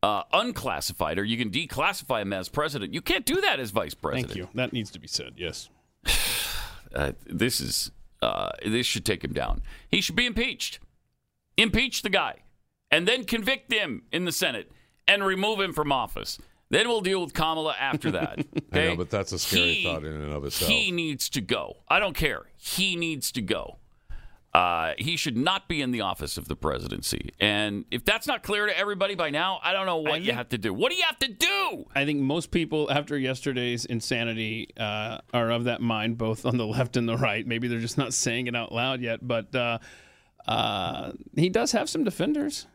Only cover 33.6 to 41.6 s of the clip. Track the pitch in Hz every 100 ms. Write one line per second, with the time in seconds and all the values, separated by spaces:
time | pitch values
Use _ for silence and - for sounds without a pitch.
33.6 | 123 120 - 117 - 123 117 110 110 110
34.6 | - - 110 107 107 117 - 123 113 117
35.6 | 120 117 117 110 110 117 113 110 127 120
36.6 | 110 110 123 131 117 117 127 104 117 117
37.6 | 123 117 117 - 127 117 - 120 123 120
38.6 | 113 117 127 131 120 113 123 117 104 127
39.6 | 120 117 - - - _ _ _ - 113
40.6 | 113 104 87 69 69 - - - 175 196